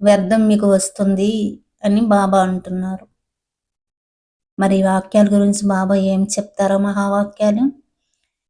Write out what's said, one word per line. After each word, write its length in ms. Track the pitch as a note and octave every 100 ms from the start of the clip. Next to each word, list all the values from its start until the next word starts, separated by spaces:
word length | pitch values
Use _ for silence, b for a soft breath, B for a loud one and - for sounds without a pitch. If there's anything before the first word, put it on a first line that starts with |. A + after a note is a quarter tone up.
వ్యర్థం 460 | G3+ G3+ F3+ A3 G#3+
మీకు 180 | G#3 G#3
వస్తుంది 920 | F#3+ - - G3 F#3+ G3+ A3 G3+ - _ _
అని 180 | G#3 G3+
బాబా 400 | A3+ G3+ G3 F#3+
అంటున్నారు. 680 | F#3 F#3 F#3 F#3 F#3 F#3+ - _ _ _ _ _ _ _ _ _ _ _ _ _ _ -
మరి 180 | G3 G3
ఈ 60 |
వాక్యాల 440 | F#3+ F#3+ F#3+ G#3+ G#3
గురించి 340 | G3+ G3+ G3+ G3+
బాబా 280 | F#3+ F#3+ G3
ఏం 280 | F#3+ F#3+
చెప్తారో 540 | G3 - G3+ - G3 G3
మహావాక్యాలు 920 | G3+ G3+ G3+ G3+ G3+ - G#3+ G#3 C4 - _ _ _ _ _ _ _